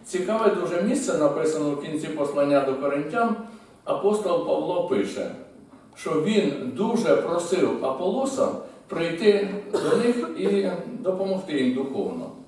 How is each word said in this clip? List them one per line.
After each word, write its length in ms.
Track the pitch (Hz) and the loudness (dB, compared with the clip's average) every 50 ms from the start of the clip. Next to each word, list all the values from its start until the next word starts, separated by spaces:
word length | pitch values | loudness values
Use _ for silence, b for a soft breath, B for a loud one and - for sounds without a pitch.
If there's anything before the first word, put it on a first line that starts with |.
| - | -12
Цікаве 500 | - - 185 180 202 220 220 220 202 180 | -6 -6 -4 -2 0 0 4 4 4 4
дуже 280 | 175 170 165 175 175 | 2 -2 -2 0 0
місце 360 | 196 233 - - - 190 170 160 | 0 2 0 0 0 0 0 2
написано 520 | 151 139 - - 160 156 156 156 147 147 | 2 2 2 2 0 0 0 0 0 0
в 120 | 143 139 | -2 -2
кінці 240 | 147 156 151 147 151 | -4 -6 -6 -6 -4
послання 540 | 147 151 147 143 135 139 143 143 143 143 139 | -4 -2 -2 -2 0 2 2 4 4 4 4
до 140 | 131 135 131 | 4 2 -2
Коринтян. 600 | 127 143 139 139 143 156 - 240 233 233 226 - - B B B B B B B B _ | 0 0 0 0 0 -2 -2 0 0 0 0 0 -4 B B B B B B B B _
Апостол 640 | - - - 185 202 214 - 196 180 175 160 - | -4 -2 2 2 2 2 2 2 2 0 0 2
Павло 420 | - - - - 165 180 180 170 - | 0 0 0 0 0 0 0 0 0
пише, 420 | - 101 - - - 98 - - - - - - - - - - - - - - - | 0 0 0 -2 -4 -6 -6 -6 -8 -10 -16 -18 -20 -20 -20 -20 -20 -20 -20 -20 -20
що 140 | - - - | -10 -6 -2
він 640 | 240 233 - 202 220 202 180 143 - - 127 123 - | 0 0 2 4 2 2 2 2 -2 -2 -6 -6 -4
дуже 400 | - 208 233 233 - - - - | -2 0 0 0 2 4 4 4
просив 680 | - - 160 170 170 - - 190 175 196 - - - - | 4 4 0 -2 -2 0 0 2 2 2 2 0 -2 -2
Аполоса 640 | 131 - - 175 190 220 269 269 269 - - - - - - B B B B B - | -4 -2 -2 -2 -2 0 0 -2 -2 0 0 0 0 0 -8 B B B B B -8
прийти 600 | - 165 165 165 165 - 226 208 202 202 202 190 190 - - - | -4 -4 -2 -2 -2 4 4 4 6 4 0 -2 -4 -8 -6 -4
до 240 | - - - - - | -4 -2 2 2 2
них 340 | 208 233 240 240 240 - - - - | 4 4 2 2 0 -2 -4 -4 -2
і 300 | 190 208 202 196 196 185 180 175 165 165 - - | 0 2 2 2 0 0 -4 -4 -8 -10 -10 -4
допомогти 500 | 156 185 185 190 196 196 190 185 - 156 | -2 -2 -2 0 -2 -2 -2 -4 -4 -4
їм 220 | 151 135 127 127 127 | -2 0 2 2 0
духовно. 560 | 135 139 - - 202 - - - - - - - - - | 0 -4 -4 -4 -4 -4 -4 -4 -8 -10 -12 -14 -18 -20